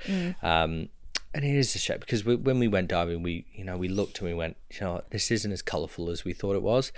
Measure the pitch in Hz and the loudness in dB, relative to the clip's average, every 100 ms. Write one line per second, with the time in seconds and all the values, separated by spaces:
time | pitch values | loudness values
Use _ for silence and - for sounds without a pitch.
0 | - 190 175 180 85 82 80 80 - - | -2 -2 -2 -2 4 4 4 0 -4 -10
1 | - - - 147 143 143 123 - - - | -8 -8 -4 -2 2 4 2 0 -2 -2
2 | - 113 107 120 131 127 117 98 87 87 | 0 0 2 2 4 4 6 4 2 2
3 | 85 85 87 85 - 101 92 90 92 98 | 2 0 -2 -2 -6 -10 -6 -2 0 0
4 | 101 - 90 85 80 - - - 95 87 | 0 -2 -4 -2 -4 -6 -12 -6 -4 -4
5 | - 104 - 113 101 92 - 82 80 - | -4 -2 0 0 0 -4 -2 -2 -4 -4
6 | 85 85 90 - 98 98 104 123 131 | -4 -4 -6 -4 0 2 4 2 2